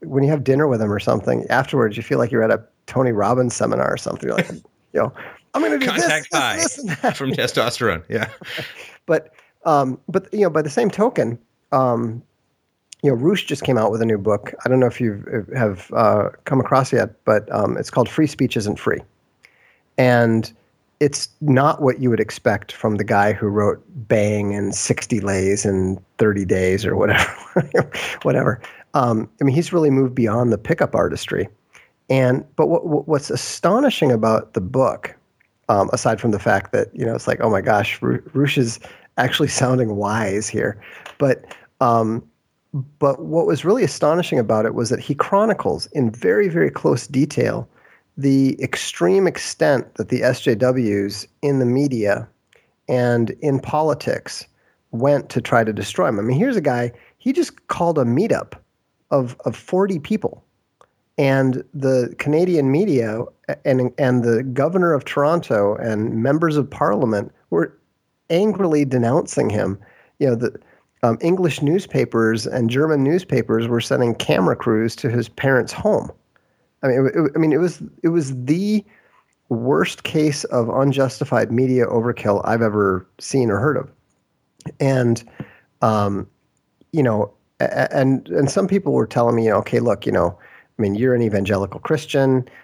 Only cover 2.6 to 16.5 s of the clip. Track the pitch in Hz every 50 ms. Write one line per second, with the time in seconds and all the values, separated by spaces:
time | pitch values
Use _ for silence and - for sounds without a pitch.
2.6 | - _ _ _ _ - - 127 131 123 113 101 98 104 127 127 127 120 - -
3.6 | 110 113 113 - 65 - - - - - - - - 64 57 - - - - -
4.6 | - _ _ _ _ _ - 73 - 135 - - - - - - _ _ - 269
5.6 | 330 - 302 277 262 247 151 170 175 165 151 156 147 - - 151 131 113 101 -
6.6 | - - - 285 277 190 147 - - 254 - - 139 131 170 160 120 123 - 135
7.6 | 110 120 - - 123 107 85 82 - - 107 110 110 - - - - - - -
8.6 | 131 - - - - - - - _ - 160 147 - - _ _ _ _ _ _
9.6 | - 170 151 143 135 131 127 - _ - 165 190 185 - - 214 202 175 151 160
10.6 | 151 151 - 254 240 202 - - 214 254 - - 123 113 117 - _ _ _ _
11.6 | _ - 147 135 131 127 120 117 117 113 113 123 - _ _ _ _ _ _ _
12.6 | _ _ _ _ _ - - _ - 143 131 117 131 175 208 - - - 147 -
13.6 | - - 131 113 110 104 107 110 113 113 110 101 98 107 104 101 - - - -
14.6 | - 123 127 131 127 120 - - 123 110 101 98 - - - 117 92 - - 131
15.6 | 117 104 95 95 - - - - 113 104 104 104 101 - - - - -